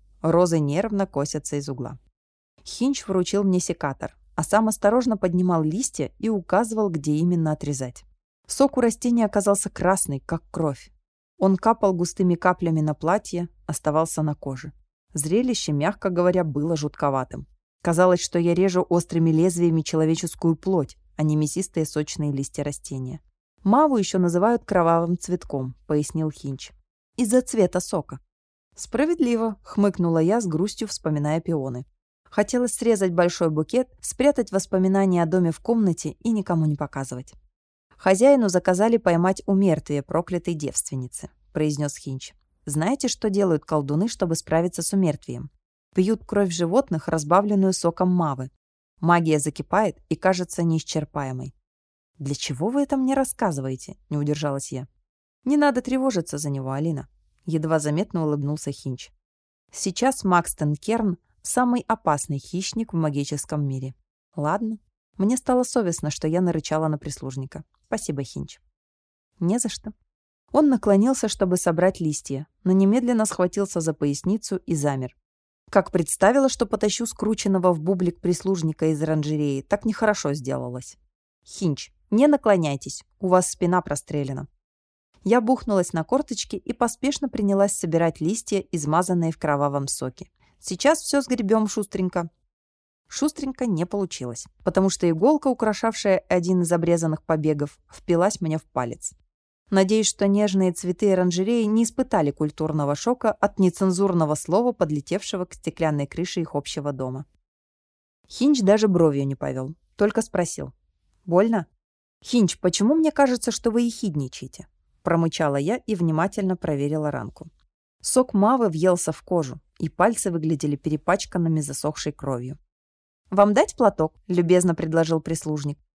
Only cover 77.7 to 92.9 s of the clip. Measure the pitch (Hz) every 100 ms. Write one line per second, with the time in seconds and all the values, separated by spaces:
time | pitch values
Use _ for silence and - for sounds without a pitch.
77.7 | 165 160 185 180 - 170 175 190 185 160
78.7 | 151 160 151 156 156 147 151 147 135 -
79.7 | 202 220 - 214 202 147 143 123 131 123
80.7 | 127 - - _ _ _ _ - - 180
81.7 | 139 - _ - 214 294 294 220 190 151
82.7 | 139 - - - - 190 185 175 - 175
83.7 | 180 - 143 - 147 135 135 143 _ _
84.7 | _ _ _ _ _ 196 240 220 262 -
85.7 | 196 180 165 160 269 - 214 - 190 -
86.7 | - 233 - 269 - 277 - 202 196 196
87.7 | - 165 160 165 - 156 226 - 196 -
88.7 | 170 147 160 180 175 165 160 156 143 143
89.7 | 139 135 - 131 - - _ _ _ -
90.7 | 185 277 320 - 285 262 254 196 220 214
91.7 | - 196 196 185 180 170 _ _ _ _
92.7 | _ _